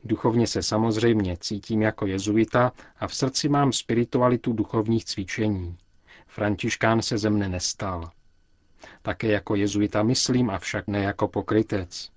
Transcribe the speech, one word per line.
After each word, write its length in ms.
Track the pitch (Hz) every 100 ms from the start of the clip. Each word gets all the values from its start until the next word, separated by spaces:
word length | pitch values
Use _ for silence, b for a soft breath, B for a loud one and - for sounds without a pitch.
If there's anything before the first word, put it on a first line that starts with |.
Duchovně 420 | 107 110 131 117 117
se 160 | 107
samozřejmě 720 | 90 107 113 110 117 110 95 87
cítím 420 | - 104 - 110
jako 240 | 107 - 101
jezuita 680 | 95 98 107 110 123 123 B B _
a 80 | 107
v 80 |
srdci 340 | - 127 - 151
mám 240 | 143 139
spiritualitu 800 | 117 - 120 120 131 123 123 -
duchovních 520 | 113 104 120 107 113
cvičení. 720 | - - 92 - 107 98 87 87 _ _ B B B
Františkán 760 | - 104 101 120 - 113 113
se 160 | - 113
ze 120 | 104
mne 180 | 104 98
nestal. 600 | 90 - - 101 90 82 _ _ _ _ _ _ B B B
Také 260 | - 104 113
jako 260 | 101 -
jezuita 480 | 104 104 101 104 107
myslím, 480 | 107 131 - 123 123
avšak 380 | 95 - 104 -
ne 140 | 101
jako 260 | 101 98 104
pokrytec. 800 | - 95 110 110 101 90 - -